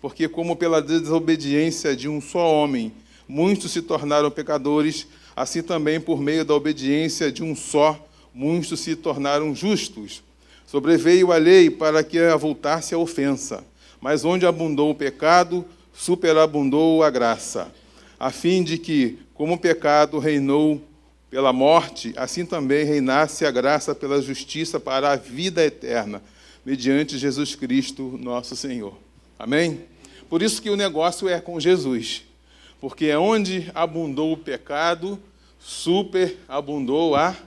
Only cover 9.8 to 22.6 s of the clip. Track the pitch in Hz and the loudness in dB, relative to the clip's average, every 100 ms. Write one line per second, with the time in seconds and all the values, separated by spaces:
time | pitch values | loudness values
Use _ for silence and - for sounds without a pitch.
9.8 | - - 104 - _ _ _ - _ 143 | -2 -12 -16 -16 _ _ _ -20 _ -4
10.8 | 139 165 165 180 180 165 160 190 170 - | 2 4 6 6 6 6 8 8 8 4
11.8 | 156 156 151 170 170 160 151 147 147 160 | 2 2 0 2 2 2 0 -4 -2 -2
12.8 | 160 170 165 170 139 131 - 104 - _ | -2 -4 -4 -2 -2 -2 -6 -12 -14 _
13.8 | _ _ 127 147 147 180 180 165 165 143 | _ _ -2 0 2 2 2 2 -2 0
14.8 | 151 147 139 131 151 175 175 180 175 - | 0 0 -4 0 6 6 6 -2 -6 -20
15.8 | _ - - 180 170 160 156 147 139 143 | _ -12 -2 0 4 6 4 4 0 2
16.8 | 160 160 156 127 117 110 - 113 82 - | 4 4 4 4 0 0 -4 -8 -10 -14
17.8 | _ _ - _ 131 - 170 185 165 160 | _ _ -20 _ -8 -2 0 0 0 -4
18.8 | 165 151 123 - - _ 151 170 175 165 | -2 0 0 -2 -20 _ -4 0 0 2
19.8 | 151 147 151 151 156 147 139 143 156 147 | 4 4 4 2 0 0 2 2 2 0
20.8 | - _ _ _ _ 131 135 127 139 165 | -6 _ _ _ _ 0 2 4 6 4
21.8 | 156 131 117 113 127 - 175 170 | 4 -10 -12 -8 -8 -6 -6 -4